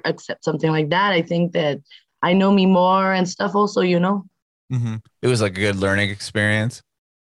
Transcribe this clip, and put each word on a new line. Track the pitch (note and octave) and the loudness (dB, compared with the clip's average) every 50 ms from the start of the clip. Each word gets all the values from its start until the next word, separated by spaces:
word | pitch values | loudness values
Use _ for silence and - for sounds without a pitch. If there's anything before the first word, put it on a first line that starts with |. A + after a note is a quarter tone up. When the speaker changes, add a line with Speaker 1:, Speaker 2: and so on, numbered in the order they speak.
| - | -2
Speaker 1:
accept | D#3+ E3 - - - - - - | -6 -6 -6 -8 -12 -12 -8 -6
something | E3 D#3 D3+ - D#3+ | -6 -4 -2 0 0
like | D#3+ D#3 D#3 D3 | 0 0 0 0
that. | E3+ F#3 G3+ G3+ F#3+ | 0 0 0 0 0
I | E3+ | 0
think | E3 E3+ F3 E3+ F3 E3+ E3+ | -2 -2 -2 -2 -2 -2 -2
that | E3+ D#3 D3 C#3 C#3 - _ - - _ _ _ - | -2 -2 -2 -4 -4 -8 _ -20 -20 _ _ _ -4
I | - E3 F3+ | 0 2 2
know | G3 F#3+ G3 | 4 4 4
me | G3+ G3 F#3 | 4 4 4
more | F#3+ F#3+ F3+ F3+ F#3 F#3 F#3+ F#3+ F#3+ F#3+ | 4 4 4 4 4 4 2 2 0 0
and | F#3 F#3 F3 | 0 -2 -4
stuff | - - G3 G3+ F3+ | -4 -6 -6 -2 0
also, | G3+ G#3 G3+ G#3 G3+ | 0 0 0 0 0
you | F#3+ F#3 F3+ F3 | 0 2 2 2
know? | F3 F#3 G3+ G3+ F3+ - _ _ _ _ _ _ _ - | 2 0 0 -2 -6 -10 _ _ _ _ _ _ _ -8
Speaker 2:
Mm-hmm. | C3 B2 A#2 A2+ A2 A2+ - _ _ - | -6 -4 -4 -4 -6 -8 -12 _ _ -4
It | - B2 | -2 0
was, | B2+ A#2 | 0 2
like, | G#2+ G2+ F2+ F#2 | 0 -2 -2 -2
a | |
good | G2+ G#2 G2+ F#2+ | -2 -2 0 0
learning | G2 G2 G2 G2+ G#2 G2 | 0 0 0 0 0 -2
experience, | G2+ G2+ - - - G#2+ G#2 G#2 G#2+ G#2+ G#2+ A#2+ - - _ _ _ _ _ _ _ _ _ _ _ | -4 -8 -12 -8 -4 -2 0 0 0 0 -2 -4 -6 -10 _ _ _ _ _ _ _ _ _ _ _